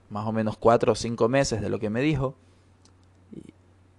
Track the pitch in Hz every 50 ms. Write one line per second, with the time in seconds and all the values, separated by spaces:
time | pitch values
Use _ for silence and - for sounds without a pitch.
0 | _ - 101 104 107 110 110 113 110 107 104 - - 110 117 117 - - 110 -
1 | - 113 117 - 113 117 131 139 139 - 120 104 104 98 101 104 - 104 107 120
2 | 139 156 156 131 135 131 147 - _ _ _ _ _ _ _ _ _ _ _ _
3 | _ _ _ _ _ _ - - - - - _ _ _ _ _ _ _ _